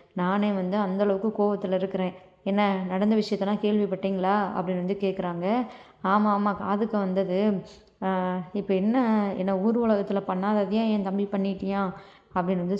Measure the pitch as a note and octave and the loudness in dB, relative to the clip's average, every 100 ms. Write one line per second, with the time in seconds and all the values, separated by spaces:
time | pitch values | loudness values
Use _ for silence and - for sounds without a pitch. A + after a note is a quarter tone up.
0 | _ F3+ F3+ G3+ G#3 G3 F#3 G#3 G3 F#3+ | _ -2 0 2 2 0 0 0 0 0
1 | G#3 F#3+ A3 G#3+ G#3 G3+ G3 F#3 F#3 F#3 | 0 0 -2 0 0 0 0 -2 0 -2
2 | F#3 - - _ G3 G3+ G3+ F#3+ F#3 F#3 | -4 -6 -18 _ -2 2 2 0 -2 0
3 | G#3+ A3 G#3 G3+ G3 G#3 G#3 G#3 G3+ F#3 | 2 2 0 -2 -2 0 2 2 0 -2
4 | G3 F#3+ F#3 G#3 F#3+ F#3+ F3+ F3+ F3+ G3 | -2 0 2 2 0 -2 -2 -2 -2 -2
5 | G3 F#3+ F3+ E3+ F3+ A#3+ A3+ - - - | -2 -2 -4 -2 0 0 -2 -10 -20 -6
6 | - G#3 G#3 G3+ G#3 G3 G3+ G3+ A3 G#3+ | 0 2 4 2 0 -2 -2 0 0 0
7 | F#3+ F#3 F#3+ F#3 G#3+ F#3+ - - - - | 0 0 0 2 2 0 -4 -16 -20 -6
8 | F#3+ F#3 F#3 F3+ E3 G3+ G3 F#3+ G#3 B3+ | -2 0 0 -2 -4 -6 0 2 2 2
9 | A#3 A3 G3+ F#3 F#3 F#3+ G#3 A#3 A3+ G#3 | 2 2 0 0 0 0 2 2 2 2
10 | G3 G3 G3 F#3 G3+ G#3+ F#3+ G#3+ A3+ G#3+ | 2 -2 -2 -2 0 0 2 0 0 0
11 | F#3+ G3 G3+ G3 G3 F#3+ F#3+ G3 F#3+ F#3 | 0 -2 -2 -2 -2 -2 -2 -2 -2 -4
12 | - - _ F#3+ F3 F#3 F3 G3+ | -14 -20 _ -2 0 0 0 -2